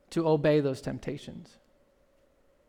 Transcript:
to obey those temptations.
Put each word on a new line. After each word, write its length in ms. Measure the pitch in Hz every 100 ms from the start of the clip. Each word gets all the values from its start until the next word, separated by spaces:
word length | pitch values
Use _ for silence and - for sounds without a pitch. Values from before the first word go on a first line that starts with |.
| _
to 180 | 170 160
obey 320 | 156 151 151
those 200 | 139 131
temptations. 760 | - 131 - 147 - - 170 - _ _ _ _ _ _ _ _ _ _